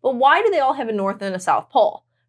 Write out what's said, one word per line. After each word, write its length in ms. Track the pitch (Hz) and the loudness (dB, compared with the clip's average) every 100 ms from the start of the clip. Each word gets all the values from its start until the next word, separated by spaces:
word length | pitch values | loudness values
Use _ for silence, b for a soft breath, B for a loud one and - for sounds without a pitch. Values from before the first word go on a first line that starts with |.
But 140 | 254 240 | -4 2
why 260 | 269 330 | 4 4
do 80 | 453 | 2
they 100 | 349 | 0
all 140 | 262 | 0
have 140 | 269 233 | -2 -4
a 20 | |
north 300 | 214 196 196 | -4 -4 -4
and 120 | 196 | -8
a 60 | 185 | -6
south 300 | 185 135 - | -2 -2 0
pole, 320 | 269 208 - _ _ | 0 0 -2 _ _